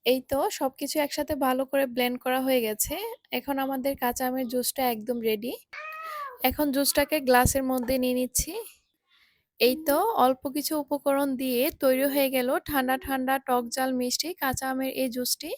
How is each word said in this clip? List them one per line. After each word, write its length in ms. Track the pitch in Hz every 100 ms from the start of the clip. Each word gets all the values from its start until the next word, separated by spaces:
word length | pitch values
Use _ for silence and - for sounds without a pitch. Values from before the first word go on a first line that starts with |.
| -
এই 80 | 262 254
তো, 120 | 269 392
সবকিছু 460 | - 269 - 277 311
একসাথে 360 | 294 - 294 294 262
ভালো 160 | 254 269
করে 140 | 277 269
ব্লেন্ড 300 | 240 247 247
করা 160 | 262 254
হয়ে 200 | 262 262
গেছে। 340 | 226 214 - 311 453 453 _
এখন 220 | - 247 269
আমাদের 340 | 269 269 269 277
কাঁচা 280 | 247 247 254
আমের 200 | 262 254
জুসটা 340 | 247 247 - 254
একদম 240 | 226 214 240
রেডি। 320 | 226 220 226 392 _ - 605 640 640 605 554 494
এখন 240 | 254 262 294
জুসটাকে 440 | 262 277 - 285 311
গ্লাসের 440 | 262 247 254 277 262
মধ্যে 240 | 262 240 262
নিয়ে 180 | 254 254
নিচ্ছি। 340 | 254 - - 403 427 - _ _ _ _ _ _ _ _
এই 140 | 240 262 311
তো, 120 | 285 427 453
অল্প 180 | 254 262 285 277
কিছু 160 | 277 311
উপকরণ 460 | 285 294 - 277 285 254
দিয়ে 260 | 262 240 285 -
তৈরি 260 | 269 262 277
হয়ে 220 | 277 269
গেল 180 | 262 247 320 -
ঠান্ডা 280 | 285 254 262
ঠান্ডা 300 | 269 269 254 269 -
টক 180 | 247 240
ঝাল 180 | 262 262
মিষ্টি 360 | 254 247 254 311
কাঁচা 320 | 359 277 254 262
আমের 200 | 262 262 -
এই 120 | 262
জুসটি। 400 | 240 247 - 302